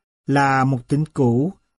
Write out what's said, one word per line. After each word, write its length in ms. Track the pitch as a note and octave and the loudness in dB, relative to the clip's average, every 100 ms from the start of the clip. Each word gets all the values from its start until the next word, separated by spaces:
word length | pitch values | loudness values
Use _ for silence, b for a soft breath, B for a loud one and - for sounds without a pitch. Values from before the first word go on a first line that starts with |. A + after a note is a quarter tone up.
| _ _ - | _ _ -2
là 380 | C#3 C#3 C3+ | 0 2 2
một 240 | C3+ C3 - | 0 -2 -2
tỉnh 160 | C#3+ D3+ | -4 -2
cũ, 380 | - B2+ A#2 D#3+ - _ _ | 0 0 0 -2 -6 _ _